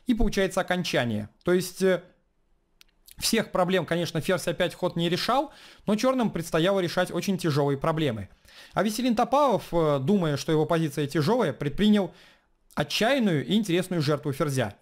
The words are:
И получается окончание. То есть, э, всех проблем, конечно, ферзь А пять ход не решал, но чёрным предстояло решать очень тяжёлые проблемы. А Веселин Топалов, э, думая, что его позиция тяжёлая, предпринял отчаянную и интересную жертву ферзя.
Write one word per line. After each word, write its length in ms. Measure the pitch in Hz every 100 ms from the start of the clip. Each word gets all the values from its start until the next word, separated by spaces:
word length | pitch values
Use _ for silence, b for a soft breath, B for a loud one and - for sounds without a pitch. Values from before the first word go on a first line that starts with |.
| -
И 60 |
получается 480 | 226 214 208 190 185
окончание. 720 | 180 180 165 160 120 104 107 _
То 100 | -
есть, 260 | 185 180 -
э, 200 | 190 175 - _ _ _ _ _ _ _ - _ - -
всех 360 | - 226 208
проблем, 340 | - 175 185 156
конечно, 340 | 175 170 160
ферзь 280 | 170 180 -
А 40 |
пять 220 | 170 175
ход 220 | - 175 170
не 120 | 170
решал, 440 | 175 - 254 302 B B B -
но 80 |
чёрным 360 | 214 254 262 214
предстояло 500 | 170 160 165 175 196
решать 300 | 170 - 180
очень 280 | 170 180 185
тяжёлые 400 | 170 143 143 139
проблемы. 500 | 156 160 151 110 98 B B B B
А 80 | -
Веселин 320 | 202 214 247
Топалов, 540 | 233 233 277 285 185 -
э, 260 | 170 156 143
думая, 360 | 135 202 160 139
что 160 | -
его 140 | 156 151
позиция 400 | 170 160 151 143
тяжёлая, 460 | 170 151 247 185
предпринял 600 | - 143 - 208 208 175 B B B B _ _
отчаянную 720 | - 147 - 214 277 214 151 127
и 80 |
интересную 480 | 202 208 170 180 175
жертву 300 | 139 147 151
ферзя. 420 | 135 156 131 110 -